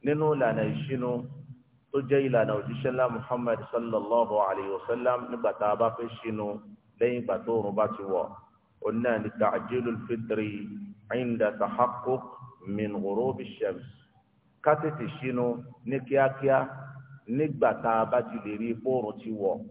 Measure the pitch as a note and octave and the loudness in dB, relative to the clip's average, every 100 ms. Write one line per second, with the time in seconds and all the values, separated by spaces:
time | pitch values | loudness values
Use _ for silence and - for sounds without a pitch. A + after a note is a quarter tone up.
0 | C3 D3+ D#3 C#3+ B2 A2 G#2+ A2 B2+ C3 | 0 2 2 4 2 2 0 -2 -4 -2
1 | B2 A#2+ - - - - _ _ _ C#3 | -2 -2 -6 -12 -16 -18 _ _ _ -4
2 | C3 C#3 C3+ A#2+ A2 G#2+ G#2 A2+ C3 B2+ | 4 4 6 4 4 0 -2 -2 -2 2
3 | B2+ A2+ - B2 A#2+ A2+ A#2 A#2+ A#2 A2 | 2 2 -4 -2 0 0 0 -4 0 -2
4 | G2+ A#2 A2 G#2+ G2 G2 G2 F#2+ - A#2+ | 2 2 4 4 2 0 -2 -6 -2 0
5 | B2 B2 A#2+ A#2+ A2+ G2 G#2 G#2 A2+ A2+ | 2 0 -2 -2 -2 2 0 4 2 0
6 | A#2 A2+ A2 G#2+ G#2 G#2 - - _ _ | -8 -8 -6 -4 -4 -6 -12 -20 _ _
7 | A#2+ B2 A#2 F#2+ - A2+ G2+ G2 G#2 G#2 | 2 2 -2 -2 0 0 0 2 0 0
8 | G2 F#2 D#2+ - - _ _ _ G#2 A2 | -2 0 0 -6 -20 _ _ _ -2 0
9 | A#2+ A2 A2 - G#2+ G2 G2+ B2 A#2+ A2+ | 2 0 -2 2 2 2 -2 -2 -2 -4
10 | - A#2 A2 A2 G#2+ G#2 - G#2 G2+ - | -4 -6 -2 -2 -2 -4 -10 -10 -12 -16
11 | - A#2 B2 A2+ G#2+ G#2 G2+ A2+ B2 - | -4 -2 0 2 2 2 -2 2 0 2
12 | B2+ C3 - - B2+ - F#2 G#2 G#2+ G2+ | -2 -2 -4 -16 -18 -16 -6 -2 -2 -2
13 | G2 G2+ B2+ C3 B2+ - G#2+ F2 - - | -2 0 0 -2 -8 -4 -4 -4 -10 -20
14 | _ _ _ _ _ _ - D3+ D#3 D3+ | _ _ _ _ _ _ 2 2 2 -4
15 | A2+ - B2+ B2 B2 A#2+ - - - C3+ | -8 -6 -2 0 0 -2 -8 -12 -4 -4
16 | B2+ C#3 C3+ C3 C#3 C3 C3+ - - - | 2 4 4 4 4 4 2 -8 -14 -16
17 | - - - B2+ D3+ - B2 G#2 A#2+ A2+ | -18 -20 -4 0 0 4 2 4 2 2
18 | A2 B2 A#2 A2 G#2 G#2 A#2 A2+ A#2+ C3 | 4 2 0 -6 -6 -4 -4 -2 0 0
19 | A2 G#2 A2+ G#2+ G2 D#2+ - | -2 -6 -8 -2 0 0 -6